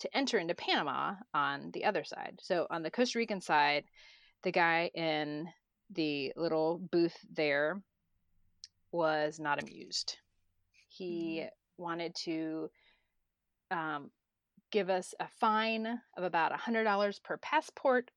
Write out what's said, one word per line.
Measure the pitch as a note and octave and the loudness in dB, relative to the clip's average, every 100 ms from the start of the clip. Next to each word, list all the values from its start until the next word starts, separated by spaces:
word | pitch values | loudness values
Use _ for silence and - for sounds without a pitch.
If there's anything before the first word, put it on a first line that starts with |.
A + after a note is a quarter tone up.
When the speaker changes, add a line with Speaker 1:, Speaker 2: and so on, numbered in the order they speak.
Speaker 1:
to | G3 B3 | -6 -2
enter | C4 G#3+ | 0 0
into | E3 | 0
Panama | F3 - D4 D3+ C3 D3 F#3+ - | -2 0 0 2 0 -2 -4 -4
on | D3+ C#3+ C#3+ C#3+ | 0 2 0 -6
the | - G#3 | -2 0
other | F3 | 0
side. | D3+ - - - | -2 -8 -10 -10
So | - F3+ - | -2 0 0
on | E3+ | -2
the | D#3+ | -4
Costa | - B3 A#3 | 0 0 0
Rican | A3+ G3 | -2 -2
side, | - D#3 D3 D3 - _ - - - _ | 2 4 4 2 -2 _ -20 -20 -20 _
the | F#3 | 0
guy | F3+ E3+ E3 E3+ | 4 4 4 2
in | - D#3+ D3+ D3 D3 E3+ - _ _ - | -2 -2 0 -2 -4 -8 -12 _ _ -12
the | F#3 D3+ C#3+ C3 - | -2 -2 0 -4 -2
little | E3 D#3+ D#3 E3+ | 0 2 2 0
booth | F3+ F3 E3+ - - | 0 2 2 0 -12
there | - D3+ C#3+ D3+ G3 - _ _ _ _ _ _ _ - _ _ | -2 2 2 2 -2 -8 _ _ _ _ _ _ _ -20 _ _
was | E3+ D#3+ D#3 D3+ D#3 | 0 2 4 2 0
not | D3+ C#3+ | -2 -2
amused. | - - - - - - _ _ _ _ _ _ _ | -2 -12 -8 -6 -6 -10 _ _ _ _ _ _ _
He | - F#3 E3+ E3 D#3+ | -10 -6 -4 -2 -4
Speaker 2:
Mm. | C#3+ - _ - | -6 -10 _ -12
Speaker 1:
wanted | E3+ E3+ E3+ - | -6 -4 -6 -6
to, | - D#3+ D#3+ D#3+ D#3 _ _ _ _ _ _ _ _ _ - | -4 -2 -2 -4 -8 _ _ _ _ _ _ _ _ _ -6
um, | F3 D#3+ D3 C#3 _ _ _ _ _ - | -4 -2 -4 -8 _ _ _ _ _ -2
give | G#3 F#3 | 0 2
us | F#3 F#3 - | 0 0 -8
a | D#3+ | -10
fine | - A3 G#3+ A3 A3 A3 A#3 - - | 0 2 4 2 0 -2 -4 -8 -4
of | |
about | F3+ E3+ D#3+ | 0 4 2
a | D3 | 2
hundred | - A3+ | 0 2
dollars | A3 G3+ G3+ G3+ | 4 4 2 0
per | - G3 | -6 -8
passport, | - D4+ - - C#4 B3 B3 | 0 0 0 0 4 4 2